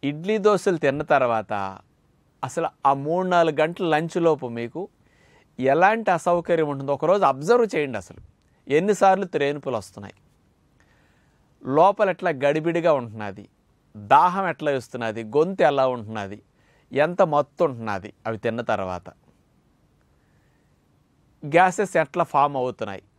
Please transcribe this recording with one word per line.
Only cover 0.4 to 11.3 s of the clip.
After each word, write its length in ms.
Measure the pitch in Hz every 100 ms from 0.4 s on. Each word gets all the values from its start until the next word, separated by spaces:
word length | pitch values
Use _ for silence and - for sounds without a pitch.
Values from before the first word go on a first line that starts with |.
| 202
దోశలు 320 | 202 202 170 143
తిన్న 160 | 139 139
తర్వాత 400 | 143 127 113 104 104 98 98 _ _ _ _ _ _ 131
అసలు 200 | - 165 _ 139
ఆ 40 | 139 143
మూడు, 220 | 175 185 180
నాలుగు 200 | 165 147
గంటల 240 | 156 175 180
లంచ్ 240 | 151 165 180 170
లోపు 200 | 147 127 117
మీకు 240 | 117 151 196 _ _ _ _ _ _ - 127
ఎలాంటి 380 | 143 185 226 214 175
అసౌకర్యం 520 | 175 175 165 170 151
ఉంటుందో 200 | 139 135 143
ఒకరోజు 280 | 156 202 170
అబ్జర్వ్ 360 | 131 151 240 226
చేయండి. 260 | - 143 113
అసలు 180 | 92 - - _ _ _ - 143
ఎన్నిసార్లు 480 | 190 202 202 190 190
త్రేన్పులు 420 | 160 139 147 139 120
వస్తున్నాయి, 360 | 101 - 101 - _ _ _ _ _ _ _ _ _ _ _